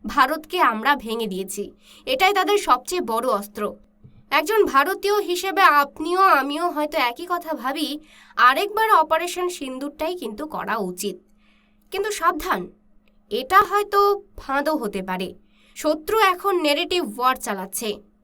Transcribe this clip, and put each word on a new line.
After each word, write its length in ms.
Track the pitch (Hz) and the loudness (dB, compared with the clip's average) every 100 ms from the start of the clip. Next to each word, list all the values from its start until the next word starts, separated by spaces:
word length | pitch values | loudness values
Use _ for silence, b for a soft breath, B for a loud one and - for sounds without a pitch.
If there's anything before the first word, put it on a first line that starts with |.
| 214 | -2
ভারতকে 540 | 285 262 311 - 359 | 2 2 2 -4 2
আমরা 360 | 302 220 247 285 | 2 2 0 0
ভেঙে 300 | 214 226 220 | 0 -4 -4
দিয়েছি", 440 | 185 190 - 202 _ B B - | -6 -8 -8 -10 _ B B -6
এটাই 280 | 262 381 | 2 4
তাদের 240 | 403 370 403 | 4 2 2
সবচেয়ে 440 | 330 247 - 359 | 2 0 0 -6
বড় 260 | 226 233 254 | -2 -2 0
অস্ত্র। 460 | 208 208 - 208 - _ _ - - _ | -2 -2 -8 -8 -8 _ _ -20 -20 _
একজন 340 | 285 311 440 | 0 2 2
ভারতীয় 560 | 359 269 330 403 392 415 | 4 4 2 -2 0 0
হিসেবে 420 | 349 349 370 370 | 0 -4 -2 4
আপনিও 580 | 370 294 285 - 311 359 | 6 6 2 -4 -4 2
আমিও 500 | 381 302 269 294 349 | 4 4 2 -2 -4
হয়তো 280 | 294 302 320 | -2 -4 0
একই 280 | 247 240 349 | -2 -4 -6
কথা 260 | 349 330 | -6 -4
ভাবি, 460 | 294 247 320 269 294 B B B - | -6 -4 -4 -4 -6 B B B 4
আরেকবার 540 | 240 277 403 427 440 | 4 6 0 0 4
অপারেশন 580 | 381 311 320 349 349 359 | 4 4 2 0 -2 -4
সিন্দুরটাই 680 | 349 269 254 285 294 311 | -4 -8 -6 -8 -6 -6
কিন্তু 320 | 359 226 214 302 | -6 -8 -10 -8
করা 300 | 190 170 220 | -8 -4 -4
উচিত। 400 | 185 180 202 180 _ _ b b b b _ | -4 -6 -8 -8 _ _ b b b b _
কিন্তু 200 | 381 427 | -4 -4
সাবধান, 600 | 415 330 359 349 220 175 _ _ _ _ _ _ | 0 0 0 -4 -4 -6 _ _ _ _ _ _
এটা 320 | 220 262 381 | -8 2 2
হয়তো 600 | 415 403 403 403 403 403 - - | 4 0 0 2 2 2 -6 -16
ফাঁদও 400 | - 277 285 302 | -4 -2 0 -2
হতে 260 | 226 202 | -4 -6
পারে। 320 | 190 185 185 - _ b b - | -6 -6 -6 -10 _ b b -6
শত্রু 420 | 311 311 - 427 | -2 -2 0 2
এখন 420 | 392 359 392 359 | 2 2 0 0
ন্যারেটিভ 600 | 302 294 349 359 262 214 | 2 0 0 -2 -4 -2
ওয়ার 160 | 247 254 | 0 0
চালাচ্ছে। 600 | 247 202 185 - 220 - _ _ | -4 -6 -6 -6 -6 -8 _ _